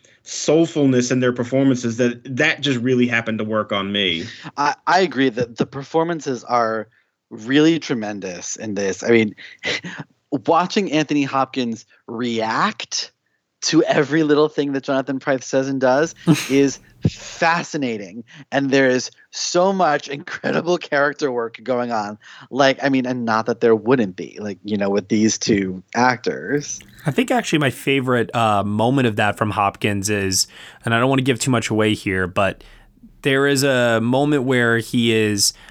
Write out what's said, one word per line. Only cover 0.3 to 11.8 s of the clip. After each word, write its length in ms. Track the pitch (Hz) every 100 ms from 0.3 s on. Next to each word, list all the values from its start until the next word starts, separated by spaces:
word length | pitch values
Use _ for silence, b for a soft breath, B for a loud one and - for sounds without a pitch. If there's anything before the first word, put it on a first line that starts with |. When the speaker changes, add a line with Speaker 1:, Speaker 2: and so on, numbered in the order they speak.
| - - 156 160 156 135 127 123
Speaker 1:
in 80 | 127
their 120 | 127
performances 680 | 123 120 131 135 123 117 113
that 220 | 120 120
that 360 | 135 127 156 147
just 180 | 143 123
really 260 | 127 123 123
happened 320 | 117 113 110
to 60 |
work 280 | 107 110 104
on 200 | 101 98
me. 320 | 101 95 82 - B 131 -
Speaker 2:
I, 180 | 147 - -
I 140 | 180
agree 280 | 180 139 131
that 280 | 110 120 117
the 80 | -
performances 760 | 139 135 160 170 165 139 120
are 440 | - 120 113 110 107 _ _ _ _
really 480 | 113 110 147 160 160
tremendous 800 | - 123 104 101 92 85 - -
in 180 | 110
this. 280 | 98 98 92
I 80 | 113
mean, 240 | 117 107 - B B
<laughs> 120 | B B 175 B B _ - 143 -
watching 440 | 165 180 220 180
Anthony 320 | 151 147 147
Hopkins 600 | 135 135 131 135 117 113